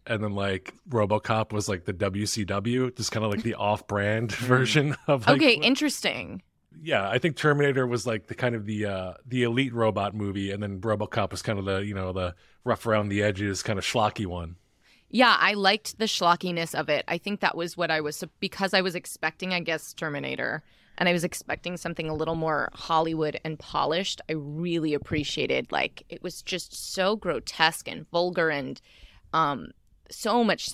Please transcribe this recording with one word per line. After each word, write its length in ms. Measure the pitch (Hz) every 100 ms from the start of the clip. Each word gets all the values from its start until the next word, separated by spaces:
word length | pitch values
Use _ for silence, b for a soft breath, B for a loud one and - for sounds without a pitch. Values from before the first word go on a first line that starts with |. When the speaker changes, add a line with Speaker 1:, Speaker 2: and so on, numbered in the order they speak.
| -
Speaker 1:
and 180 | 110
then, 80 | 107
like, 380 | 101 98 95 - - 196
RoboCop 640 | 120 101 107 - 110 110
was, 160 | 107 101
like, 160 | 92
the 80 | 85
W 320 | 90 98 98
C 200 | 104 113 92
W, 440 | 101 107 123 127
just 200 | - 104
kinda 160 | 113 107
like 140 | 104
the 120 | 113
off-brand 760 | - 101 104 - 104 101 110 117
<laughs> 20 |
Speaker 2:
Mm. 40 | -
Speaker 1:
version 600 | 123 127 127 151 143 - -
of, 200 | 139 113
like, 100 | 277
Speaker 3:
Okay, 200 | 294 208
Speaker 1:
what 100 | 214
Speaker 3:
interesting. 720 | 277 302 - 196 - 85 190 - _ _ 156
Speaker 1:
Yeah, 260 | 160 120 98
I 80 | 120
think 180 | 175 -
Terminator 500 | 151 143 143 131 127
was, 200 | 120 120
like, 220 | 107 -
the 60 |
kind 200 | 120 123
of 100 | 117
the, 220 | 101 107 104
uh, 260 | 95 92 - 127
the 160 | 127
elite 320 | 120 120 135
robot 400 | 117 110 101 101
movie, 360 | 104 101 98 98
and 100 | 101
then 180 | 101 95
RoboCop 520 | 113 104 104 113 98
was 100 | 95
kind 160 | - 101
of 80 | 95
the, 120 | 95
you 120 | 101
know, 180 | 98 92
the 200 | 92 90 87 b b
rough 220 | 127 110 117
around 240 | 107 101
the 120 | 101
edges, 400 | 104 98 101 95
kinda 200 | - 98
schlocky 420 | - 120 107 -
one. 320 | 95 87 85 87 _ _ b b b
Speaker 3:
Yeah, 260 | 208 247 196
I 140 | 185
liked 460 | 208 190 214 - -
the 80 | 214
schlockiness 680 | - 175 175 185 170 165
of 140 | 143 156
it. 160 | 143 -
I 100 | 170
think 220 | 202 202
that 180 | 185 165
was 180 | 170 -
what 140 | 170
I 100 | 156
was, 240 | 151 151 170 -
because 340 | 196 - 190
I 80 | 190
was 140 | 185
expecting, 580 | 175 - - 156 - 185
I 80 | 180
guess, 320 | 160 160 -
Terminator, 680 | - 160 143 139 131 127 120 - b b -
and 100 | 180
I 40 |
was 100 | 175
expecting 540 | 170 - - 156 175 175
something 320 | 170 170 160
a 40 |
little 200 | 156 160
more 340 | 165 160 147 120
Hollywood 640 | - - 165 165 160 151 -
and 160 | 160 151
polished. 600 | - 147 139 165 196 - -
I 40 |
really 580 | 156 143 151 175 170 156
appreciated, 800 | 147 - 156 143 151 131 131 127
like, 300 | - 131 - -
it 120 | -
was 200 | 180 -
just 500 | - 180 - - -
so 240 | - 185 214
grotesque 720 | 180 135 - - 160 165 -
and 180 | 82 156
vulgar 400 | 170 180 180 160
and, 280 | 143 131 135 b b b b -
um, 360 | 156 151 131 76 - _ _ _
so 340 | - - 240
much, 240 | 220 160 -